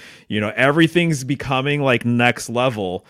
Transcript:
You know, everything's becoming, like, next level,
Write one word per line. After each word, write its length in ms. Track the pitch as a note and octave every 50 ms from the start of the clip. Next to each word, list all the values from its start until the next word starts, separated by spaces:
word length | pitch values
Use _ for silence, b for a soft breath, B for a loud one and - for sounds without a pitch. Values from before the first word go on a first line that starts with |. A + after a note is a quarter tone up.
| B B B B B B
You 100 | - G#2+
know, 140 | G#2 G#2 -
everything's 680 | A2+ B2+ C#3 C#3+ E3 E3 D#3 - F3 E3+ E3 D#3 C3 C3
becoming, 560 | B2+ C#3+ A2 G#2+ B2+ C#3 C3 C3 C#3+ C#3+ D3
like, 240 | C#3 C3+ B2 A#2+ -
next 440 | A#2+ A#2+ A#2+ B2 B2 A#2 - - -
level, 560 | A2+ A#2+ B2+ C3 A#2 G#2+ G2 F2+ F2+ F#2 - B